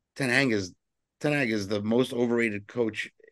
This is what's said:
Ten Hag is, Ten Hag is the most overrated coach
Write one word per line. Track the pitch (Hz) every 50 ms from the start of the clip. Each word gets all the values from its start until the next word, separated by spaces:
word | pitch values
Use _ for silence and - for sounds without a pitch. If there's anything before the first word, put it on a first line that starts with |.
| _ _ -
Ten | - 143 127
Hag | 120 127 139 131 113
is, | 104 95 90 92 _ _ _ _ _ _ _ _ -
Ten | - 151 147
Hag | 143 139 117
is | 110 107 101 95
the | 107 104
most | 104 107 113 120 131 123 131
overrated | 120 123 120 117 120 117 113 104 101 101
coach | - - 120 120 110 107 - - - _ _ - -